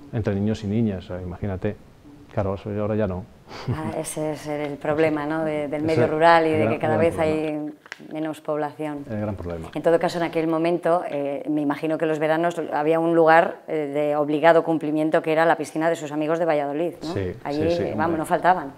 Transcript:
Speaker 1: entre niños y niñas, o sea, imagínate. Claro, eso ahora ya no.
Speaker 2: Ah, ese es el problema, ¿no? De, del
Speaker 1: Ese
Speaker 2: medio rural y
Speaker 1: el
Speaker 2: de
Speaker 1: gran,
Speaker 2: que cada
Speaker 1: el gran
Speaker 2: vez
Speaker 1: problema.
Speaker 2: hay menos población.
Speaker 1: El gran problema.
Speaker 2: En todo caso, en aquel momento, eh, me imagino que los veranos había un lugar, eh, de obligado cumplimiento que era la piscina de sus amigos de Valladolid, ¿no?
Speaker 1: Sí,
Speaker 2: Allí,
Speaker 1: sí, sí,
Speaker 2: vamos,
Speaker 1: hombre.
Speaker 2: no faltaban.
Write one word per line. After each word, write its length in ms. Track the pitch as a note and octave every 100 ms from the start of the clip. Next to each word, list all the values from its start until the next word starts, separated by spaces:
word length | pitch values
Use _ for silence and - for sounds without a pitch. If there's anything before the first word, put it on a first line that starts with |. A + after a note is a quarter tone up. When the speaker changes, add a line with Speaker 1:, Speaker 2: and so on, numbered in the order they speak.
| -
Speaker 1:
entre 200 | A#2 G#2
niños 300 | G2 G#2+ G#2
y 20 | G2
niñas, 380 | A2 A2 F#2
o 40 | -
sea, 120 | F2+
imagínate. 560 | F2+ E2+ G#2 F#2 G#2 - - - - - -
Claro, 220 | A2+ F#2+
eso 160 | G2 G#2+
ahora 240 | G#2 G#2
ya 120 | G#2+ G2+
no. 180 | F2+ - - - - -
Speaker 2:
Ah, 160 | D3 D#3+ D#3+
ese 340 | D#3 D#3 D#3
es 140 | C#3+ D3+
el 300 | D3 D3 C#3
problema, 500 | D#3 D3+ D#3+ D3+ D3
¿no? 180 | D#3+
De, 220 | D#3+ D3+ D3
del 180 | D3+
Speaker 1:
Ese 160 | D#3+ D#3+
Speaker 2:
medio 60 | D#3+
rural 400 | D#3 E3+ E3 D#3+
y 40 |
Speaker 1:
el 20 |
Speaker 2:
de 60 | D#3
Speaker 1:
gran, 140 | D#3
Speaker 2:
que 40 | D#3
cada 160 | D#3
Speaker 1:
el 60 | D#3
gran 100 | E3
Speaker 2:
vez 60 | -
Speaker 1:
problema. 560 | D#3 D#3 D#3 D3+ D3+ - - - D3+
Speaker 2:
hay 60 |
menos 280 | D#3 D#3 D3+
población. 600 | - D3+ D3 D3+ D3+ C#3+ C3
Speaker 1:
El 100 | G#2+
gran 120 | G#2+
problema. 360 | F#2+ F2 E2+ D#2+
Speaker 2:
En 80 | D#3
todo 160 | E3 E3
caso, 200 | E3+ F3
en 60 |
aquel 220 | E3 E3 D#3+
momento, 560 | D#3+ E3+ E3+ E3 F3 -
eh, 320 | C#3+ C#3+ C#3 -
me 140 | D3+
imagino 340 | C#3+ D3 D#3+ D3+
que 80 |
los 140 | D#3+ D3+
veranos 420 | D#3 D#3+ E3+ E3+ D3+
había 280 | D3 D3+ E3
un 160 | E3 E3+
lugar, 460 | D#3+ E3 F3 - -
eh, 240 | D#3 C#3+
de 220 | C#3+ D3
obligado 480 | D3 D3 D3+ E3 E3
cumplimiento 600 | D#3+ D#3 D3+ D#3 D#3 E3
que 100 | D#3+
era 140 | D#3 E3
la 100 | D3+
piscina 320 | D3 D#3 E3
de 80 | D#3+
sus 160 | D3
amigos 260 | D3+ D3+ E3
de 60 |
Valladolid, 480 | E3 D3 C#3+ D3 E3+ -
¿no? 120 | D3+
Speaker 1:
Sí, 180 | C3 F2+ B2+
Speaker 2:
Allí, 280 | C#3+ D3 E3
Speaker 1:
sí, 60 | F3
sí, 60 |
Speaker 2:
vamos, 200 | - D3
Speaker 1:
hombre. 140 | E3 D#3+
Speaker 2:
no 80 | D3+
faltaban. 460 | E3+ F3 F#3 C#3